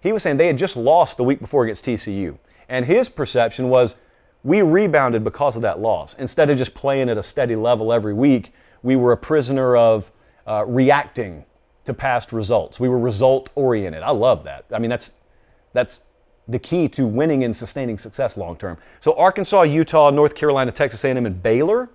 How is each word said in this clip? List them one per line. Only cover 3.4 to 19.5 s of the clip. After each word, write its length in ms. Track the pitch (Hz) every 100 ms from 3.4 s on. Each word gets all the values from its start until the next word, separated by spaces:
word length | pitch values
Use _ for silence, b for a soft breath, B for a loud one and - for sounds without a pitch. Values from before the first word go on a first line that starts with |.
| 117 - 127
was, 260 | 127 123 - b b b b
"We 180 | 135 190
rebounded 640 | 180 170 208 156 131 117
because 320 | 107 - 143 117
of 60 |
that 180 | 110 85
loss. 340 | 110 92 71
Instead 360 | - 127 - 151
of 80 | 143
just 160 | 127
playing 340 | - 139 135 127
at 80 | 110
a 60 |
steady 340 | 101 - 127 113
level 340 | 113 120 110
every 220 | 117 107
week, 400 | 104 139 127 - b b b
we 140 | 123 131
were 160 | 123
a 40 | 120
prisoner 600 | - 156 123 135 127 123
of, 360 | 117 110 95 b b b -
uh, 180 | 107 104
reacting 800 | 123 131 143 - - 107 80 - _ _ _ -
to 80 |
past 380 | 123 139 123 -
results. 460 | 113 104 117 82 -
We 100 | 127
were 100 | 123
result-oriented." 1040 | 120 104 127 135 131 - 135 113 95 80
I 80 | 85
love 340 | 131 120 110
that. 220 | 71 69 -
I 80 | 110
mean, 120 | 117
that's, 220 | 120 - _ _ _ _ _ _
that's 280 | 120 123 - _ _ _ _ -
the 120 | 120
key 280 | - 170 156
to 180 | - 127
winning 360 | 110 156 143
and 140 | 123 110
sustaining 400 | 113 - 127 107
success 400 | 110 - 127 -
long-term. 400 | 87 85 95 85 b b
So 140 | -
Arkansas, 480 | - 180 190 190